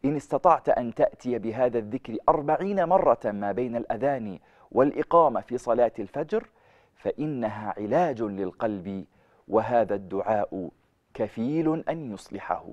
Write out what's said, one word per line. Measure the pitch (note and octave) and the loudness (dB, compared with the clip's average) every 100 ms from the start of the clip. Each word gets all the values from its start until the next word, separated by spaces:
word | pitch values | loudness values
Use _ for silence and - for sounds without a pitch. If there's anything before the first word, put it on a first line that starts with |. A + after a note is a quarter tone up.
| C3+ | -2
إن | D3 | -4
استطعت | - C#3 F3+ D#3 - | -2 2 4 4 4
أن | - A#2+ | 2 2
تأتي | - C#3+ - B2 A#2+ | 2 0 0 -4 -4
بهذا | G#2+ A2 B2+ A#2+ | -4 0 0 0
الذكر | G#2+ B2+ - A2+ - | -4 -8 -8 -2 2
أربعين | D#3 D3 D#3 F#3 G3 | 2 2 0 0 0
مرة | E3+ F#3 D#3 A#2 A2+ | 4 4 6 4 2
ما | G2+ G2+ | -2 -2
بين | G2 B2 A#2 | -2 -2 -4
الأذان | - A2 C3+ C3+ G#2+ F2 _ _ _ | -4 -2 -2 -2 -6 -12 _ _ _
والإقامة | G#2+ C#3 - - E3+ D#3+ A2 | 2 2 2 4 6 6 2
في | G#2 A#2+ | -4 -8
صلاة | - A#2 A#2+ - | 0 2 2 0
الفجر، | G2+ - D#3 G#3+ - _ _ _ _ _ | -10 -8 -4 -4 -4 _ _ _ _ _
فإنها | G2+ - D3+ C#3 A2 G#2 G#2+ G2 | -6 -4 -4 -2 -4 -4 -8 -6
علاج | G#2 C3+ F3 A#2+ | -2 0 0 -2
للقلب، | A2+ G2 F#2+ - A#2 G#2 F2+ G2 F2 _ _ _ _ | -4 -4 -6 -4 -4 -4 -6 -10 -10 _ _ _ _
وهذا | A2 G#2+ B2 G#2 G2+ | 0 2 0 2 -2
الدعاء | F#2+ F#2+ G2 G#2+ G2+ F#2 E2+ _ _ _ _ | -4 -6 -2 0 -2 -4 -10 _ _ _ _
كفيل | - A2 - A#2 D#3 D#3+ D#3+ - | -6 -6 -4 -4 0 0 -2 -4
أن | D#3+ C#3+ | -8 -8
يصلحه | G2 - G2 - F#2 - | -12 -12 -14 -6 -6 -8